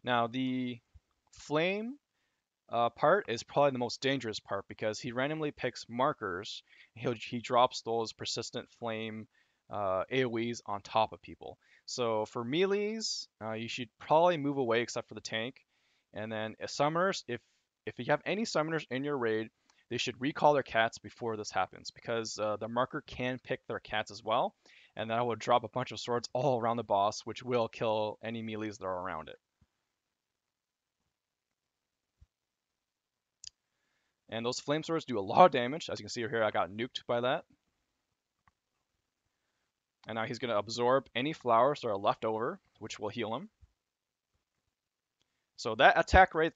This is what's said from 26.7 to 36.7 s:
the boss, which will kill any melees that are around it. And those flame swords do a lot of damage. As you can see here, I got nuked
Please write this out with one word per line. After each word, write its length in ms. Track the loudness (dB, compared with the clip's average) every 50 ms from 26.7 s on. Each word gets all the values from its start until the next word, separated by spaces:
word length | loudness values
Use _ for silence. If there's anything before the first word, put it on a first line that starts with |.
| 0
the 60 | 0
boss, 400 | 0 2 4 4 4 4 2 -2
which 200 | -10 -10 -10 -8
will 260 | -4 0 2 2 0 0
kill 500 | -2 -2 0 0 2 2 0 -2 -4 _
any 200 | -8 -8 -6 -6
melees 340 | -6 -6 -6 -4 -6 -6 -6
that 80 | -6 -6
are 160 | -4 -4 -4
around 300 | -4 -6 -6 -8 -8 -12
it. 80 | -16 _ _ _ _ _ _ _ _ _ _ _ _ _ _ _ _ _ _ _ _ _ _ _ _ _ _ _ _ _ _ _ _ _ _ _ _ _ _ _ _ _ _ _ _ _ _ _ _ _ _ _ _ _ _ _ _ _ -20 _ _ _ _ _ _ _ _ _ _ _ _ _ _ _ _ _ _ _ _ _ _ _ -20 -20 _ _ _ _ _ _ _ _ _ _ _ _ _ _ _ -8
And 160 | -8 -4 -4
those 160 | -2 -4 -4
flame 220 | -2 -2 -2 -2
swords 240 | -2 -2 -4 -4 -2
do 120 | -2 -2 -2
a 20 |
lot 260 | -2 2 8 8 8
of 60 | 8
damage. 360 | 8 2 0 0 -4 -6 -6 -8
As 100 | -8 -8
you 60 | -8
can 60 | -10
see 100 | -6 -6
here, 240 | -6 -2 0 2 0
I 60 | 2
got 180 | 2 0 -2
nuked 380 | -2